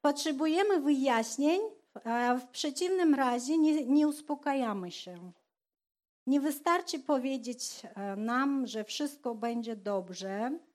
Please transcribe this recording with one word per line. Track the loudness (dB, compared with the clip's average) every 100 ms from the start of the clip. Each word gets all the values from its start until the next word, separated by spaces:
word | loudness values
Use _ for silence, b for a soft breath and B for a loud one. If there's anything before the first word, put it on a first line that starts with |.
Potrzebujemy | 2 0 -2 0 2 2 4 4
wyjaśnień, | 4 2 4 2 0 0 2 2 0 -8 _ -12 -4
e, | 0 2 0
w | -2
przeciwnym | -6 -6 -2 0 4 4 4
razie | 4 0 0 4
nie, | 4 2 4
nie | 4 4
uspokajamy | 0 -6 -4 -2 0 -2 -4 -6
się. | -10 -14 -14 -16 -20 _ _ _ _ _ _ _ _ 2
Nie | 2
wystarczy | 2 -2 0 0 0 -8
powiedzieć, | 0 0 0 -4 -6 -8 -10 -12
e, | -14 -10 -8 -4
nam, | -2 0 0 0 -2
że | -6
wszystko | -8 -6 -6 -6 -8 -4
będzie | -4 -4 -6 -6
dobrze. | -2 -4 -4 -10 -6 -4 -4 -6 _